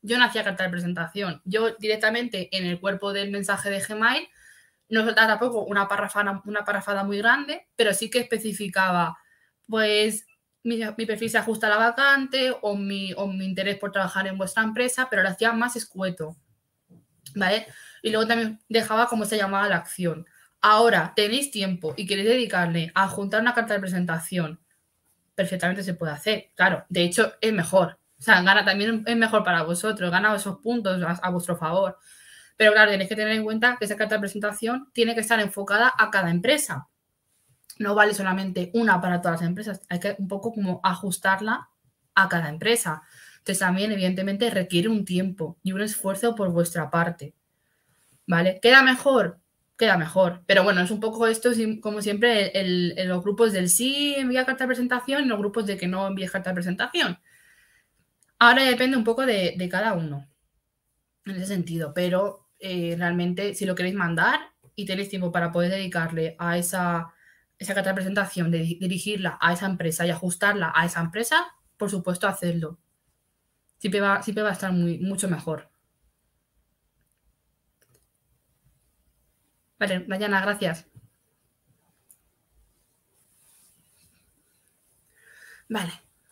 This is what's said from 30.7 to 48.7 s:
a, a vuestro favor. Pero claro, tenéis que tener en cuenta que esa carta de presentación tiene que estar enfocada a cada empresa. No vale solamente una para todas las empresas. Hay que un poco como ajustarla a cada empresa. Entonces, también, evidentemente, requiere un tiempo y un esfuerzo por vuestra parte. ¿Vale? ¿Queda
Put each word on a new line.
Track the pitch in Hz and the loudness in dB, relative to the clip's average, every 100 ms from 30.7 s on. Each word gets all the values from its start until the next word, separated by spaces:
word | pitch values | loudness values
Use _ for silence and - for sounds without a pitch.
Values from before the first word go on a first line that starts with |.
| 240 196 185 | -2 0 0
a, | 165 | 0
a | 175 185 | -2 -2
vuestro | 175 175 170 | -2 -2 -4
favor. | 160 175 190 - _ - - - - _ | 0 0 0 -4 _ -20 -20 -20 -20 _
Pero | 214 | 6
claro, | 214 214 | 8 6
tenéis | 196 185 | 4 -2
que | |
tener | 214 214 | -2 0
en | 220 | 0
cuenta | 214 220 240 247 | -2 2 0 0
que | |
esa | 208 202 | -4 -2
carta | 208 214 | -2 -2
de | |
presentación | 202 202 208 208 226 254 269 | -2 -4 -6 -4 -4 -4 -6
tiene | - 226 | 0 2
que | 226 | 2
estar | 220 226 | 0 0
enfocada | 202 202 202 202 233 - | 0 -4 0 4 4 4
a | 208 | 2
cada | 202 175 | 2 2
empresa. | 175 202 294 - 139 - _ _ _ _ _ _ _ _ - | 2 2 2 0 -6 -10 _ _ _ _ _ _ _ _ -6
No | 202 | 0
vale | 208 208 | 4 4
solamente | 202 190 190 190 180 180 | 4 0 0 -2 -4 -2
una | 226 226 180 | 2 4 4
para | 180 175 | 2 0
todas | 180 165 | 0 0
las | 170 | -2
empresas. | 185 214 185 - | -2 -6 -10 -6
Hay | 175 | -4
que | 202 202 | -4 -4
un | 190 | -6
poco | 202 226 | -4 -6
como | 220 190 180 | -4 -2 0
ajustarla | 190 175 196 180 196 190 214 247 - _ _ _ _ - | -2 -2 -6 -2 0 0 0 -4 -6 _ _ _ _ 2
a | 190 | 2
cada | 170 151 | 2 -2
empresa. | 160 208 233 175 156 - - - | -4 0 0 0 -6 -10 -20 -20
Entonces, | - - 185 | -12 -4 -2
también, | 185 185 208 | 0 0 0
evidentemente, | 202 180 185 196 202 233 | 0 0 0 -2 0 0
requiere | 196 180 175 208 | 0 0 0 2
un | 220 | 0
tiempo | 196 180 190 185 156 - | 0 -2 -2 -4 -8 -6
y | 185 | -6
un | 190 | -4
esfuerzo | 214 208 196 196 233 | -4 -4 -4 0 0
por | 226 190 | 0 0
vuestra | 170 170 175 151 | 2 0 -2 -2
parte. | 170 170 170 143 _ _ _ _ _ _ _ _ _ - | 0 0 -4 -14 _ _ _ _ _ _ _ _ _ 0
¿Vale? | 170 185 185 | 2 2 4
¿Queda | 233 | 8